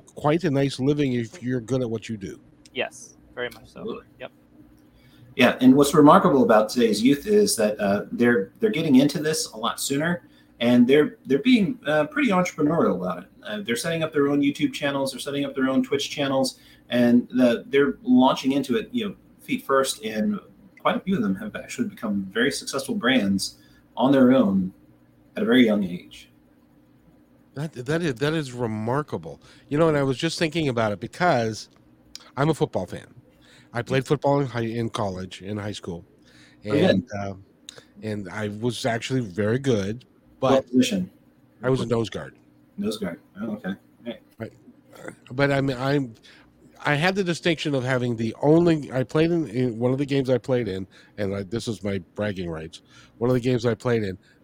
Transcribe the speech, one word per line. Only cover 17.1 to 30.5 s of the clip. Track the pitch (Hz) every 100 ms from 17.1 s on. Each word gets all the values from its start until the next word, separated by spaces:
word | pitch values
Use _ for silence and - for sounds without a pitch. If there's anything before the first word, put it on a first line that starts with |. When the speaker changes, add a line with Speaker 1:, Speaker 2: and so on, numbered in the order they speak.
| 120 117
Speaker 3:
the, | 127 123 117 -
they're | 139 139 -
launching | 127 127 131 156 131
into | 139 131 113
it, | -
you | 120 104
know, | - _ _
feet | - 135
first, | - 135 135 -
and | - 110 107 196 - - - _
quite | 151 226
a |
few | 185 151
of |
them | 104
have | 95 107 -
actually | - - 104
become | - 107 101 95
very | 113 139
successful | - - 139 -
brands | 107 117 127 101 98 - - _ _ _ -
on | 127
their | 139 123
own | 131 101 95 92 - _ _ _ _ _ -
at |
a | 117
very | - 220
young | -
age. | 90 87 - - - _ _ _ _ _ _ _ _ _ _ _ _
Speaker 1:
That, | 135 160
that | 135 123 160
is, | 170
that | 117 143
is | 160 135
remarkable. | 123 117 107 110 135 147 101 80 71 - - -
You | 143
know, | 165
and | 147
I |
was | 135 127
just | 165 -
thinking | 165